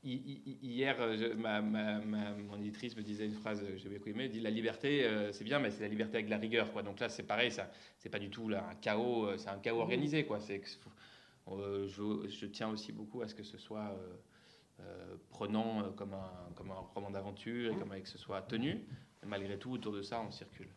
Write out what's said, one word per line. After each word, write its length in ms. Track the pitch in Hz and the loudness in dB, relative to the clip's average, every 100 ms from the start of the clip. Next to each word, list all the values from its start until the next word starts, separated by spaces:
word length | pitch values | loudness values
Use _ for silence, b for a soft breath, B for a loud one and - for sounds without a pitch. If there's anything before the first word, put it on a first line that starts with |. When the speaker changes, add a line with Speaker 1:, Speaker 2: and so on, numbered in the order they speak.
Speaker 1:
hi-, 100 | 135 | -2
hi-, 280 | 127 139 135 135 | -4 -4 -8 -8
hi-, 120 | 120 | -8
hier, 380 | 131 120 135 123 | -4 4 4 6
euh, 180 | 117 110 | 4 4
je, 160 | 113 | 2
ma, 280 | 110 113 107 | 2 4 4
ma, 380 | 107 107 107 104 | 4 4 4 2
ma, 340 | 107 107 104 | 2 0 0
mon 240 | 104 101 104 | -2 -4 -4
éditrice 360 | 104 104 123 110 | -4 -4 -6 -4
me 80 | |
disait 220 | 107 104 107 | -4 0 0
une 100 | 107 | 0
phrase 260 | 107 107 | -2 -2
que 160 | 101 95 | -2 -4
j'ai 120 | 95 | -6
beaucoup 200 | 101 104 | -6 -4
aimée, 160 | 107 131 | -2 -2
elle 60 | |
dit : « 80 | 110 | 0
La 80 | 110 | 2
liberté, 560 | 110 110 107 139 143 120 | 4 2 2 4 6 6
euh, 260 | 107 104 | 6 2
c'est 120 | 101 | -2
bien, 160 | 107 143 | 2 4
mais 100 | 117 | 4
c'est 120 | 104 | 0
la 80 | 107 | -2
liberté 260 | 107 107 113 | 2 2 2
avec 100 | 107 | 2
de 60 | |
la 60 | 104 | 2
rigueur, 340 | 110 113 110 | 4 4 4
quoi. » 100 | 110 | 0
Donc 160 | 101 98 | -4 -2
là, 100 | 120 | -2
c'est 140 | - | -2
pareil, 280 | 107 107 123 | 0 4 4
ça, 180 | 104 95 B B B | 4 -4 B B B
c'est 100 | - | -4
pas 100 | 104 | -4
du 100 | 101 | -4
tout, 200 | 98 110 | -4 0
là, 180 | 98 90 | 0 0
un 60 | - | 0
chaos, 520 | 113 107 120 120 104 | 4 4 6 4 4
euh, 100 | 104 | 2
c'est 120 | 98 | -2
un 100 | 98 | -2
chaos 180 | 117 117 | 2 4
Speaker 2:
Mmh. 40 | |
Speaker 1:
organisé, 440 | 110 123 147 156 - | 4 4 6 4 4
quoi. 140 | 107 | 0
C'est 200 | 104 101 | 0 -4
que, 80 | - - - - B B B B - | -4 -12 -16 -18 B B B B -8
euh, 380 | 98 101 98 98 | -4 0 0 0
je, 420 | 95 104 104 101 | 0 0 0 0
je 160 | - 101 | -4 -6
tiens 240 | - 110 | -2 -2
aussi 240 | 107 - | -2 -4
beaucoup 280 | 107 107 127 | -8 -8 -6
à 60 | 110 | -6
ce 80 | 107 | -6
que 80 | |
ce 140 | 101 107 | -12 -12
soit, 340 | - 107 104 | -8 -6 -4
euh, 240 | 95 92 90 - B B B B - | -6 -8 -14 -18 B B B B -18
euh, 360 | 95 92 90 90 - | -14 -12 -12 -14 -16
prenant, 540 | - 101 107 113 110 | -4 2 2 2 0
euh, 60 | 101 | -2
comme 240 | - 101 | -4 -6
un, 400 | 95 95 90 90 87 | -6 -8 -10 -12 -10
comme 160 | 95 | -8
un 80 | 95 - - | -8 -8 -8
roman 160 | 101 | -4
d'aventure 640 | 98 98 98 113 120 117 | -4 -4 -6 -4 0 0
et 20 | 107 | 0
comme, 120 | 101 | -2
que 180 | 95 95 | -6 -8
ce 100 | - | -12
soit 240 | - 98 | -6 -4
tenu. 420 | 95 113 135 196 - B B - | 0 0 2 0 -4 B B -12
Et 40 | 101 | -4
malgré 320 | 101 98 101 | -4 -2 -4
tout, 120 | 123 | -2
autour 220 | 127 107 | -2 -2
de 80 | 104 | -2
ça, 200 | 101 117 | -2 -4
on 100 | 104 | -4
circule. 380 | - - - - | -8 -12 -14 -16